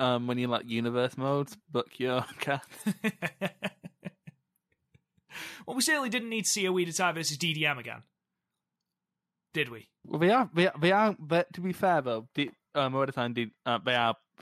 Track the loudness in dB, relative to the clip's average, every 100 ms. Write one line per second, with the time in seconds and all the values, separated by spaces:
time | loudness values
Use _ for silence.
0 | 2 2 0 -2 0 -2 -2 -2 0 0
1 | -2 -2 -2 0 -2 -8 _ -4 -4 -4
2 | -2 0 -2 -6 -4 -4 -6 -8 -6 -2
3 | -4 -4 -8 -6 -8 -6 -10 -10 -18 -16
4 | -16 -16 -20 -20 _ _ _ _ _ _
5 | _ _ _ -14 -14 -14 -8 -2 0 0
6 | 0 -2 -2 -2 -2 0 2 2 0 0
7 | 0 0 -4 -2 -2 0 0 -2 -8 -14
8 | -18 _ _ _ _ _ _ _ _ _
9 | _ _ _ _ _ -4 -4 -6 -18 _
10 | -8 2 4 4 4 4 2 4 4 6
11 | 4 2 0 0 0 -4 -4 0 2 4
12 | 2 -4 -4 -4 -4 -6 _ -2 0 0
13 | 0 0 -2 -2 -4 -4 -2 0 2 2
14 | 2 0 _ -20